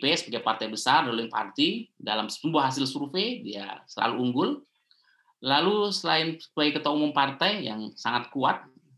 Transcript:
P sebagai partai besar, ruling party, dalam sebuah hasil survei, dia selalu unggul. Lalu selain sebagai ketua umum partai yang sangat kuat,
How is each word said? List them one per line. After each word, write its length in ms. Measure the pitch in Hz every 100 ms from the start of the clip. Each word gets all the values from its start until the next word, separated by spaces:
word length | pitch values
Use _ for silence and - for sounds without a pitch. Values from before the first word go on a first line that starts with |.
P 160 | 135 165
sebagai 240 | - 117
partai 240 | 110 110 110
besar, 400 | 107 127 147 135
ruling 240 | 113 113
party, 640 | 110 104 - 160 226 -
dalam 320 | - - 107 107
sebuah 480 | - 156 156 135
hasil 160 | 135 131
survei, 560 | 143 143 185 220 247 -
dia 320 | 101 98 - -
selalu 300 | - 113 113
unggul. 320 | 127 123 214 285 - _ _ _ _ _ _ _ 127
Lalu 480 | 139 180 208 202
selain 480 | 190 170 160 165 160
sebagai 400 | - - 151 151
ketua 160 | 151 151
umum 160 | 151
partai 560 | 143 139 135 180 208 123
yang 240 | 107 107
sangat 400 | - 117 120 -
kuat, 320 | 143 131 - - _ _